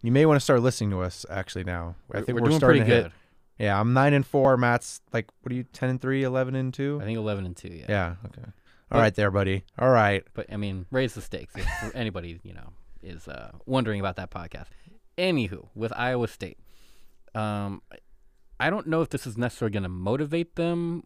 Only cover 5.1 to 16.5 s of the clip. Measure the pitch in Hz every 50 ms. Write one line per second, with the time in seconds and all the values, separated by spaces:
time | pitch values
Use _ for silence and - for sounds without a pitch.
5.1 | - 117 107 _ - _ - 127 123 127 123 - - - 131 127 127 127 - 131
6.1 | 135 135 135 127 127 131 131 127 131 131 131 131 127 - 139 143 147 147 98 104
7.1 | 113 113 107 107 104 98 95 90 87 - - 92 87 82 - - 104 98 90 85
8.1 | 87 92 107 101 - - 117 107 - _ _ _ _ _ _ - - 117 113 110
9.1 | 92 - 104 101 92 101 98 95 95 95 - - _ - 123 131 127 117 107 101
10.1 | 101 98 - _ - - - - 107 104 104 101 95 95 92 - 127 131 131 113
11.1 | - 107 - - - 69 62 - - - - - - - 113 113 - 131 117 110
12.1 | 92 92 87 85 82 85 - 95 87 - - - 90 - - - - - - 92
13.1 | 85 82 - - 69 62 57 - - - - - 131 131 120 110 104 101 98 95
14.1 | 90 - 95 87 - - 85 82 - - - - - - - - - - _ -
15.1 | _ - 180 190 170 139 113 90 - - - - - 101 113 110 113 - 120 127
16.1 | 127 123 117 - - - - 87